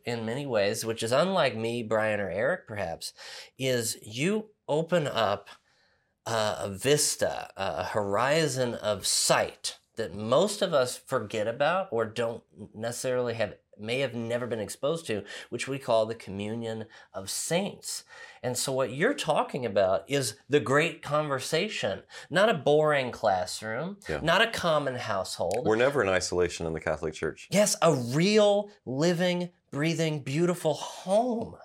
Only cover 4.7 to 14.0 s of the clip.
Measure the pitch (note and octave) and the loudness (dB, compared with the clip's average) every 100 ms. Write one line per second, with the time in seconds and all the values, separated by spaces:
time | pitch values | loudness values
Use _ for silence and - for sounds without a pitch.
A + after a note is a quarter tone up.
4.7 | D3+ E3 F3+ C#3 A2+ G2+ G2+ - - _ | -2 2 0 2 2 2 0 -4 -20 _
5.7 | _ _ _ _ _ - A2+ G#2+ F#2 G#2 | _ _ _ _ _ -4 0 0 -2 -6
6.7 | F#2+ B2 D3 - - F2 B1+ - - G2 | -4 2 2 2 0 -2 -2 -8 -6 -4
7.7 | D2+ F#2+ A2 G2+ G2+ C3 D#3 D#3 C3 B2 | -2 -2 -2 0 2 2 2 2 0 -2
8.7 | A2+ G#2 G2+ - - - C#3+ F2+ - - | -2 -2 -2 0 0 2 2 2 -4 -10
9.7 | - _ - A2 G2 A2 C3+ G#3 - F#3+ | -10 _ -8 -8 -6 2 4 4 0 0
10.7 | D3 B2 - - C3 G#2 A2 G#2 A#2+ D3 | 2 0 -2 -4 -4 -2 -2 -2 0 0
11.7 | F#3 F#3+ A2+ A2 A2 A#2 A2+ - E2 G2+ | 0 -2 -2 -2 -2 -4 -4 -14 -18 -16
12.7 | G#2 A#2 A#2 C3 B2+ A#2+ A2+ G#2 - _ | -8 -6 -4 -2 0 -2 -2 -4 -4 _
13.7 | - G#2+ B2+ | -12 -4 -2